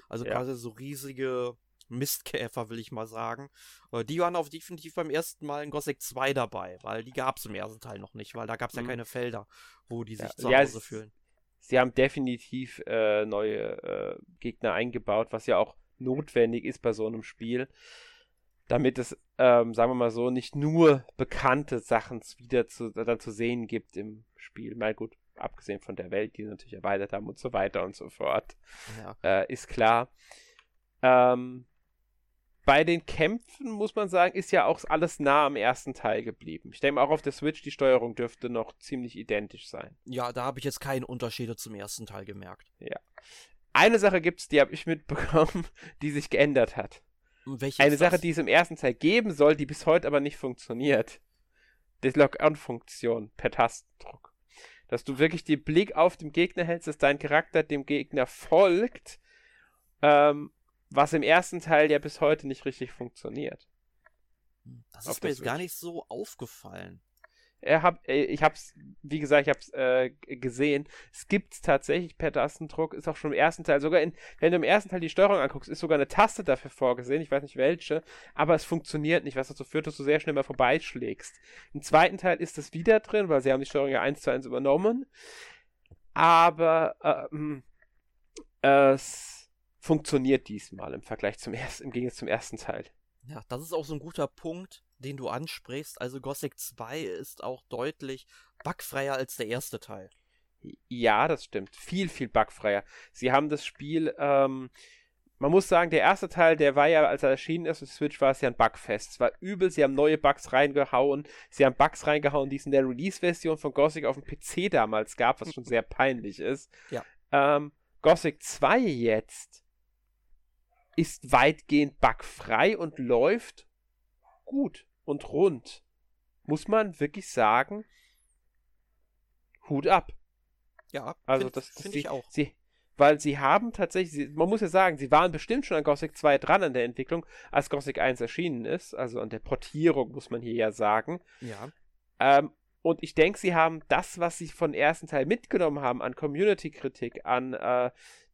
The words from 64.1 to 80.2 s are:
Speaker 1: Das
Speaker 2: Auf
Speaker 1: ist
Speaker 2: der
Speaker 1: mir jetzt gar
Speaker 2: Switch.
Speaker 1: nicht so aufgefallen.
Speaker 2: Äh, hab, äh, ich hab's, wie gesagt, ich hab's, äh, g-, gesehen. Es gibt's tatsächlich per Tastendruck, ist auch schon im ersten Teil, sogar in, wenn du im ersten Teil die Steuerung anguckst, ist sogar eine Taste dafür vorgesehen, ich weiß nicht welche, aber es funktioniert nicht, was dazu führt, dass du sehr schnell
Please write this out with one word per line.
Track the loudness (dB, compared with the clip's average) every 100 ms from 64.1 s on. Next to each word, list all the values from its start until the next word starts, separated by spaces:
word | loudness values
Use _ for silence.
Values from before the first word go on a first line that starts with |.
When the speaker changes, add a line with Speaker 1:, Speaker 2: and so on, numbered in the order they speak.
| _ _ _ _ _ -20 -20 _
Speaker 1:
Das | -20 -12
Speaker 2:
Auf |
Speaker 1:
ist | -8
Speaker 2:
der | -6
Speaker 1:
mir |
jetzt | -6
gar | -6
Speaker 2:
Switch. | -6
Speaker 1:
nicht | -8
so | -10 -12 -12 -12
aufgefallen. | -12 -12 -12 -16 -16 -20 -18 -18 -20 _ _ _ _ _ _
Speaker 2:
Äh, | 0 2
hab, | 2 0 -2
äh, | -2
ich | 0 2
hab's, | 2 0 -12 _ -20 -20
wie | -10 -6
gesagt, | 4 4 4
ich |
hab's, | -2 -4
äh, | -4 0 2 0
g-, | -6 -14 -8
gesehen. | -8 -2 0 0 -4 -16 -20
Es | -20 -4
gibt's | -2 -2 -8
tatsächlich | 0 0 2 -4 -4 -6
per | -4
Tastendruck, | -2 -2 -4 -12 -6 -6
ist | -6 -8
auch | -6
schon | -6
im | 2
ersten | 0 0
Teil, | 0 0
sogar | 4 2
in, | 2 -4 -18 -2
wenn | 2
du | 2
im |
ersten | 4 2 2
Teil | -6
die | -4
Steuerung | 2 4 4
anguckst, | 0 -4 -12
ist | -8
sogar | 0
eine | 0 2
Taste | 4 2 2
dafür | -2 -2 -2
vorgesehen, | -2 0 0 -2 -4
ich | -2
weiß | -4
nicht | -4 0
welche, | 0 0 -4 -6 -6 -20 -18
aber | -2 2 2
es |
funktioniert | 2 -6 -4 -6 0 0
nicht, | 0 -6
was | -8
dazu | -10
führt, | -6 -6 -6
dass | -6
du |
sehr | 0
schnell | 0